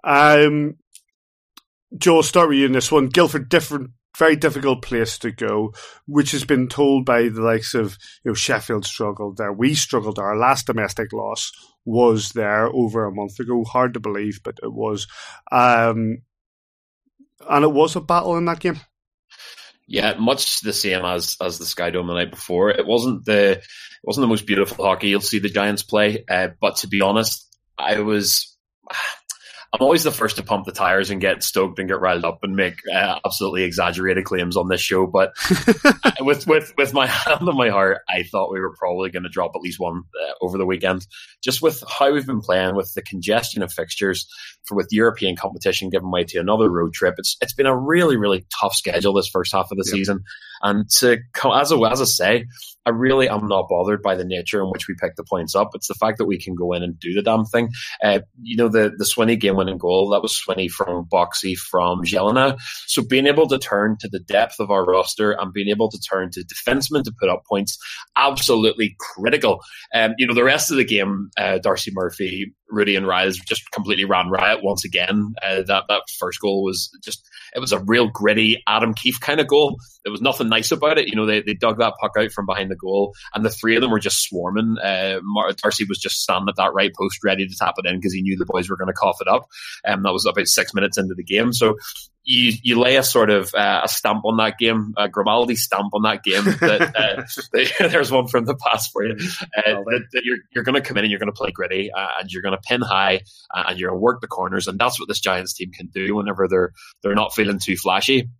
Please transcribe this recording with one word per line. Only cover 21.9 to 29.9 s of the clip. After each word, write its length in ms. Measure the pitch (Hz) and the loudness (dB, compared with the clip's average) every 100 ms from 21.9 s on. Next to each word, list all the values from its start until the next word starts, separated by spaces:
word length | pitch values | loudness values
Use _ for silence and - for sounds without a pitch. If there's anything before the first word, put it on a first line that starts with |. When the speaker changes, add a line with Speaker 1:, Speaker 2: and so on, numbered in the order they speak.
Speaker 2:
Dome 180 | 90 87 | -4 -4
the 60 | |
night 160 | 87 85 | -4 -4
before. 400 | - - 90 104 | -8 -4 0 2
It 160 | 101 - | 2 2
wasn't 380 | 117 123 113 | 0 0 -4
the, 280 | - 104 101 | 2 4 4
it 100 | 95 - - - - | 2 -4 -20 -20 -14
wasn't 180 | - 117 | -6 0
the 60 | 123 | 2
most 180 | 107 - | 0 0
beautiful 380 | 98 95 - | 0 0 0
hockey 240 | 98 92 104 | 0 2 2
you'll 120 | 101 | 0
see 180 | 101 107 | 0 -2
the 100 | 98 | -2
Giants 340 | 101 101 101 | 0 0 -2
play, 420 | - 107 104 107 - | -2 2 2 0 -2
uh, 200 | 92 92 - | -2 -2 -2
but 160 | 104 - | -2 -2
to 120 | 92 | -4
be 120 | 101 | 0
honest, 440 | 98 107 110 - - _ _ - | 2 2 0 -4 -14 _ _ -6
I 200 | - 107 | -2 -2
was, 560 | 104 104 95 - - _ _ _ - - - - _ - - - - | 0 0 0 -2 -4 _ _ _ -12 -8 -8 -10 _ -18 -16 -20 -8
I'm 100 | 110 | 0
always 200 | 131 | 4